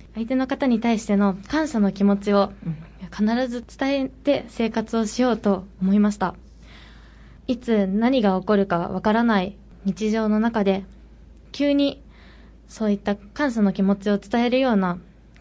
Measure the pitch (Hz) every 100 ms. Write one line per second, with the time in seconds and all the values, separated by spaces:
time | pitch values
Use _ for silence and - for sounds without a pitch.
0 | - 220 226 262 262 269 269 226 233 220
1 | 220 202 202 190 - 302 311 233 196 196
2 | 202 202 202 202 196 - 170 151 - -
3 | 175 - 214 240 254 247 233 - 269 277
4 | 269 - - 269 - - 226 226 220 226
5 | 214 - 254 220 208 190 185 - 190 208
6 | 208 208 185 - - - - - - -
7 | - - - - - 240 - 220 190 202
8 | 233 262 208 185 185 208 196 170 175 185
9 | 214 220 233 202 190 - - - 196 175
10 | 214 220 220 214 233 226 202 190 190 -
11 | - - - - - - 285 285 277 -
12 | - - - - - - - - 214 202
13 | - 202 - - 294 226 202 190 196 202
14 | 208 202 - 240 240 254 262 208 185 180
15 | - - - -